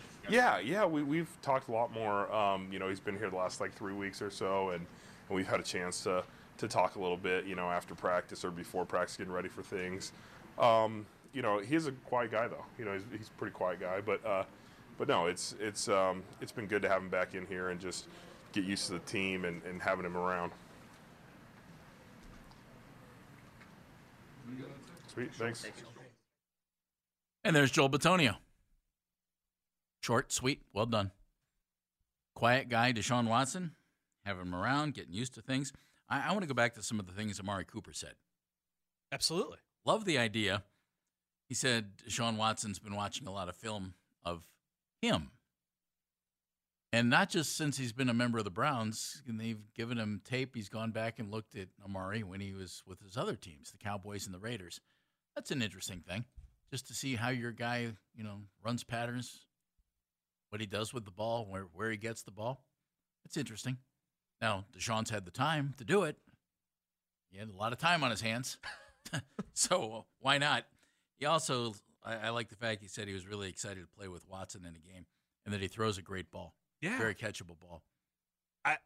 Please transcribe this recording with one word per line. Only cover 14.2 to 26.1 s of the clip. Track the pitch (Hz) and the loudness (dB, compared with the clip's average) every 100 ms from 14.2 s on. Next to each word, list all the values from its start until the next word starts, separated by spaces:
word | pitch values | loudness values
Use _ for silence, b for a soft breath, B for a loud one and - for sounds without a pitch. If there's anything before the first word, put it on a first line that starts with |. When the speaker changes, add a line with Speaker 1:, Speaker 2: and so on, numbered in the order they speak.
| 110 | 2
Speaker 1:
uh, | 95 95 B B B B - | 0 0 B B B B -4
but | 123 | 2
no, | 113 85 | 4 4
it's, | 90 - - | 0 -6 -4
it's, | 107 101 - | -4 -2 4
um, | 98 95 92 95 - | 6 6 2 -6 -12
it's | 139 | -10
been | - 101 | -8 0
good | 104 | 2
to | 98 | 4
have | 95 | 2
him | 92 | 2
back | 92 90 | 0 0
in | 95 92 | -4 -6
here | 90 92 | -4 -2
and | 90 | -4
just | 92 - - B B B - | -4 -8 -10 B B B -4
get | 107 | -2
used | 92 98 - | 0 0 -2
to | |
the | 90 | -4
team | - 104 95 92 | -4 -2 0 0
and, | 90 85 | -2 -4
and | 87 90 | -8 -2
having | 95 95 | 0 0
him | 90 87 | 0 0
around. | 90 90 87 - - - - - - - - - - - - - - - - - - - - - - - - - - - - - - - - - - - - - - - 120 127 139 135 - - - | 0 0 -2 -6 -18 -20 -20 -20 -20 -20 -20 -20 -20 -20 -20 -20 -20 -20 -20 -20 -18 -18 -20 -20 -20 -20 -20 -20 -20 -20 -20 -20 -20 -20 -20 -20 -20 -20 -20 -20 -20 -16 -12 -10 -10 -14 -16 -18 -10
Sweet, | 123 123 | -6 -6
thanks. | - 117 117 107 - 117 - - | -4 -4 -4 -10 -12 -16 -18 -20